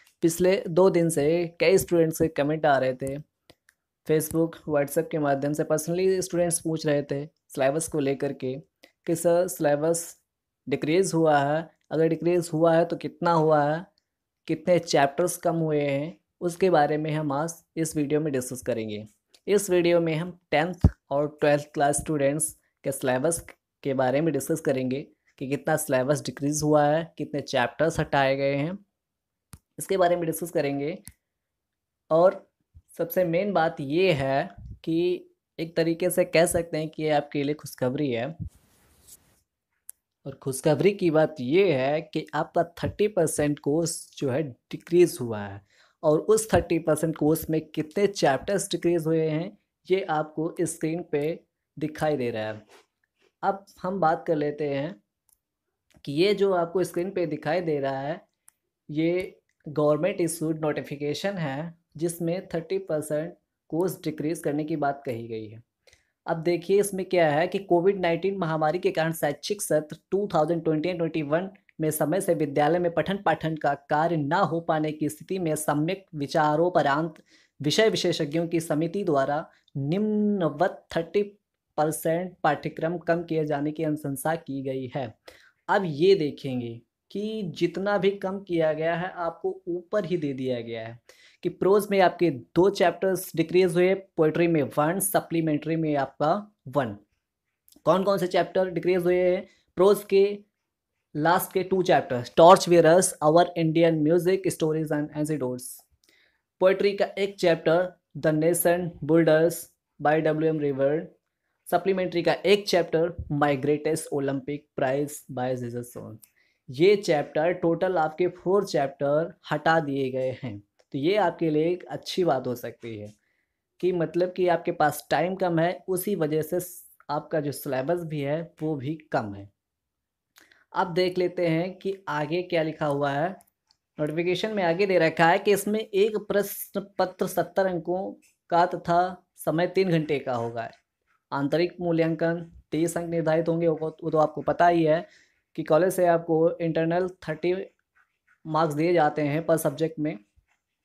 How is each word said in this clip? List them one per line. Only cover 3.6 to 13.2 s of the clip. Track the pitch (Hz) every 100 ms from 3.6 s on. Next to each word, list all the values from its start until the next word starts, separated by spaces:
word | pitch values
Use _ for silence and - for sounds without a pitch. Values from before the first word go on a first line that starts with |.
| _ _ _ _ -
Facebook, | 156 156 165 165 - -
WhatsApp | 147 139 165 -
के | 160
माध्यम | 143 139 143
से | 147
personally | - 156 160 175 190 185
स्टूडेंट्स | 175 170 175 170
पूछ | 170 160 156
रहे | 143
थे | 147 143 147
सिलेबस | _ _ - 135 147 160
को | 156
लेकर | 139 135 139
के | 139 131 135 - _ - _ -
कि |
"सर, | 165 175 170 180
सिलेबस | - 156 147 160 196 - - _ _ _ _ -
डिक्रीज | 135 143 170 185
हुआ | 165 160 147
है, | 139 156 160 _ -
अगर | 143 165
डिक्रीज | 160 165 175 170
हुआ | 156 170 165
है |
तो | 170 156
कितना | 147 -